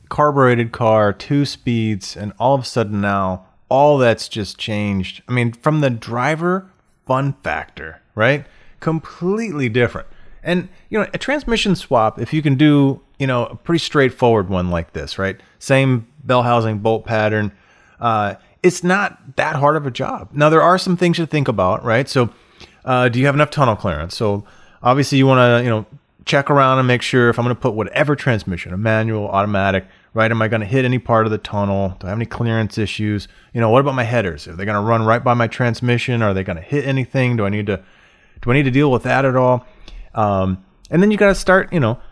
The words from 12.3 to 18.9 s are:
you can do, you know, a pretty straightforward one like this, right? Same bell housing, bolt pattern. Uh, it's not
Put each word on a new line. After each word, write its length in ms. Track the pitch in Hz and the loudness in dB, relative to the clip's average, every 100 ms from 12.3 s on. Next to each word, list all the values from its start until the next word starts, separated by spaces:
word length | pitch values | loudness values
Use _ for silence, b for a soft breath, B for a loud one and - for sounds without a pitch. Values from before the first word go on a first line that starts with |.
you 100 | 156 | -2
can 140 | 151 135 | 0 4
do, 440 | 151 147 139 131 _ - | 4 6 4 0 _ -6
you 80 | 135 | -2
know, 180 | 123 113 | -2 -4
a 80 | |
pretty 240 | 117 - 170 | -8 -2 -2
straightforward 680 | - 151 131 - 123 110 95 | 0 2 2 2 2 2 2
one 220 | 95 90 | -2 0
like 220 | 85 82 | -2 -4
this, 240 | - 73 - | -10 -10 -6
right? 240 | 95 95 b b | -6 -6 b b
Same 480 | - 135 135 127 113 _ | 0 2 2 0 -4 _
bell 180 | - 127 | 0 2
housing, 380 | 120 120 113 104 | 4 2 0 -2
bolt 260 | 113 113 - | 0 -2 -2
pattern. 460 | 110 107 107 104 - b b b b | 0 0 0 -2 -6 b b b b
Uh, 340 | 117 110 101 - b b | -2 0 -2 -6 b b
it's 180 | 180 175 | 0 2
not 540 | 175 | -2